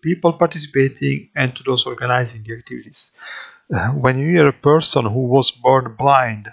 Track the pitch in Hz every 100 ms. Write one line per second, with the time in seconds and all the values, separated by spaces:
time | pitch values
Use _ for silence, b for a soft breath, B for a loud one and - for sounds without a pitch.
0 | 156 185 170 - 165 165 147 139 135 -
1 | 139 143 - 147 127 127 135 127 127 120
2 | 120 123 120 113 110 113 - 123 - -
3 | - B B B B B B 123 110 139
4 | 127 131 151 175 143 - 143 160 - 139
5 | 113 123 123 135 127 120 127 131 123 110
6 | 139 135 120 107 101